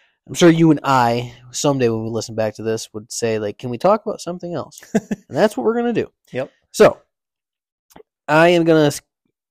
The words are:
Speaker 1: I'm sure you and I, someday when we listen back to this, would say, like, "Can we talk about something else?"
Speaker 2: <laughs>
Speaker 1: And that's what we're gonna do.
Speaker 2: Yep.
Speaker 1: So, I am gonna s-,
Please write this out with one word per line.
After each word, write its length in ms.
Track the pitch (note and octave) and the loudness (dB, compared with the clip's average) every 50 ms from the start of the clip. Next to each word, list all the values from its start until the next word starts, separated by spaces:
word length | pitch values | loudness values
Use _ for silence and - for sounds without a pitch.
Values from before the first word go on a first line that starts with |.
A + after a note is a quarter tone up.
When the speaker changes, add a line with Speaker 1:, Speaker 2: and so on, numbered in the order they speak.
| _ _ _ _ _ | _ _ _ _ _
Speaker 1:
I'm 60 | - C3 | -14 -2
sure 160 | - F3+ E3+ | 4 6 6
you 200 | E3 E3 E3 D#3+ | 6 6 4 4
and 100 | D3 C#3+ - | 4 2 2
I, 500 | C#3 C3+ B2+ A#2+ A#2+ A#2 A#2+ B2 A#2+ - - - - | 0 2 2 2 2 0 -2 -4 -10 -16 -20 -20 -14
someday 360 | - - - D3 C#3 C3 B2 A#2 | -10 -4 -2 -2 0 2 0 0
when 140 | A2+ A2 A2 | 0 -2 -6
we 60 | A2+ | -6
listen 260 | A#2 A2 - - A2 | -6 -8 -8 -8 -6
back 200 | A2+ A2 G#2+ - | -4 -4 -4 -4
to 80 | - G#2+ | -6 -6
this, 300 | A2 A2 A2+ - - - | -6 -6 -6 -8 -12 -14
would 180 | G#2+ G#2+ - | -16 -14 -12
say, 280 | - - A#2 A2+ A2 G#2+ | -10 -6 -4 -4 -4 -4
like, 180 | G#2+ G#2 G2+ | -4 -8 -10
"Can 120 | _ - B2 | _ -10 -10
we 80 | B2 | -8
talk 280 | A#2 - F#3 G#3+ A3 - | -2 0 0 0 0 -2
about 140 | G#3+ - - | -10 -12 -10
something 320 | - E3 F3+ F3 F3 F3 E3+ | -10 -12 -12 -12 -12 -10 -10
else?" 280 | B2+ - - - - - | -10 -10 -12 -16 -20 -20
Speaker 2:
<laughs> 60 | - - | -6 -6
Speaker 1:
And 420 | - - - G3+ - _ _ A2+ | -6 -6 -6 -12 -12 _ _ -2
that's 180 | D3 G3+ G#3+ - | 0 0 0 -2
what 80 | C4 A3+ | -2 -4
we're 100 | G#3+ A3+ | -2 -2
gonna 180 | A#3+ A#3+ A#3+ A3+ | -2 -4 -2 -2
do. 180 | D3+ - - _ _ _ _ - | -4 -6 -6 _ _ _ _ -10
Speaker 2:
Yep. 180 | E3 D3+ - _ _ _ _ | -10 -10 -10 _ _ _ _
Speaker 1:
So, 280 | - - G#3+ - - - _ _ _ _ _ _ _ _ _ _ _ _ _ _ _ _ _ _ _ - - _ _ _ - | 0 4 4 4 4 0 _ _ _ _ _ _ _ _ _ _ _ _ _ _ _ _ _ _ _ -20 -20 _ _ _ -6
I 220 | - D3+ D#3+ E3+ F3 | 0 2 4 4 4
am 160 | F3+ E3+ E3 | 4 2 4
gonna 220 | E3 D#3+ D#3 D3+ | 4 4 4 4
s-, 140 | D3 C#3 - _ _ _ _ _ _ _ _ _ _ | 2 0 -4 _ _ _ _ _ _ _ _ _ _